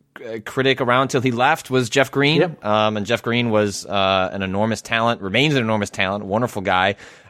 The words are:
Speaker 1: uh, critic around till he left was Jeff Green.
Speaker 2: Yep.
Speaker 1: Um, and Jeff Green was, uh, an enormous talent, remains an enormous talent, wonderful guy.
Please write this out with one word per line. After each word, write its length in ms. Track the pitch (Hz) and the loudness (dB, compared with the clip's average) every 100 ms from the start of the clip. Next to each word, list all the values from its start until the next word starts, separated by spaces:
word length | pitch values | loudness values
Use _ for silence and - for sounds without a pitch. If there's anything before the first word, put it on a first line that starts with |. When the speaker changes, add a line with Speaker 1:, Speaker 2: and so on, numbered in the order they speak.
| _ - | _ -16
Speaker 1:
uh, 220 | 117 113 | -12 -12
critic 380 | - 139 131 127 | -6 -2 0 2
around 260 | 123 127 131 | 2 2 2
till 140 | 135 | 0
he 100 | 127 | 0
left 380 | 117 135 160 - | 2 0 0 0
was 180 | 127 117 | -2 2
Jeff 220 | 135 131 | 2 2
Green. 300 | 135 143 151 | 2 2 4
Speaker 2:
Yep. 240 | 175 151 104 | 2 -2 0
Speaker 1:
Um, 320 | 107 107 107 | 2 2 0
and 80 | 98 | -2
Jeff 180 | 117 | -2
Green 280 | 120 120 120 | 0 0 2
was, 340 | 107 104 98 - | 2 2 -2 -4
uh, 440 | 98 95 95 92 | 0 2 2 0
an 80 | 98 | -4
enormous 400 | 95 98 113 107 | -4 -2 -2 -4
talent, 400 | - 113 117 117 | -4 -2 0 -2
remains 340 | 95 113 151 135 | -2 0 2 2
an 60 | |
enormous 260 | 110 107 101 | 0 0 -2
talent, 360 | - 95 104 98 | -2 -4 -4 -2
wonderful 360 | 107 123 104 | -2 -2 -4
guy. 340 | 95 92 98 101 - - | 0 2 2 -2 -10 -20